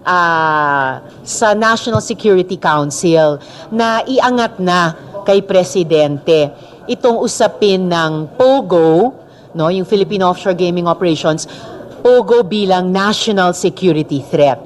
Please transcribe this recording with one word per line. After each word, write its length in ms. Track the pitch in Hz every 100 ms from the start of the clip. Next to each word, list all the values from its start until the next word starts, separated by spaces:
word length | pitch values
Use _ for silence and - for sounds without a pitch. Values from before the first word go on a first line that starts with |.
ah, 960 | 175 180 170 165 160 156 147 143 135 127 - -
sa 320 | - - 226 208
National 480 | 220 226 - 220
Security 560 | 214 208 220 190 185 190
Council 800 | 175 151 147 139 175 165 156 147 - - -
na 320 | 220 226 226
iangat 560 | - 262 247 247 233 233
na 320 | 180 175 170 160 - -
kay 160 | - 196
Presidente 1120 | 196 185 180 202 165 156 151 143 156 160 143 - - -
itong 400 | - 247 254 226
usapin 640 | 233 - 214 - 208 190 185
ng 480 | 175 160 156 156 -
pogo, 800 | 254 269 196 175 160 160 233 269 - - - 165
no, 160 | 156
yung 160 | 190 180
Philippine 400 | 202 185 202 185
Offshore 320 | 180 202 180
Gaming 320 | 180 175 175
Operations, 560 | 165 180 156 170 156 - - - - - -
pogo 400 | 240 247 202 240
bilang 480 | 190 214 196 185 185
national 640 | 190 196 208 - 202 180 175
security 640 | 196 180 185 156 151 143
threat. 400 | 131 156 143 123